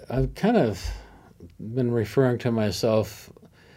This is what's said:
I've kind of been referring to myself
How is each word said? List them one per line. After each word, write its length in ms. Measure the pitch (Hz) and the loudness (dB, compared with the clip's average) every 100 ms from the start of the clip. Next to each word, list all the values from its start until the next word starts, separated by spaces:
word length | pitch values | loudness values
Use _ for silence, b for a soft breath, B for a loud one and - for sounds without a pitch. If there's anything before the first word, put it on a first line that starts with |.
| - | -4
I've 260 | 123 131 | -2 -2
kind 220 | - 202 233 | 0 2 4
of 240 | 117 90 - B B B B - 85 - | 2 -2 -8 B B B B -20 -20 -14
been 320 | 101 123 120 | -6 -2 0
referring 480 | 120 107 - 131 120 | 0 0 2 2 2
to 120 | 123 | 0
myself 760 | 113 107 - 117 110 107 - - - - b b | 0 0 0 2 2 0 -8 -20 -20 -20 b b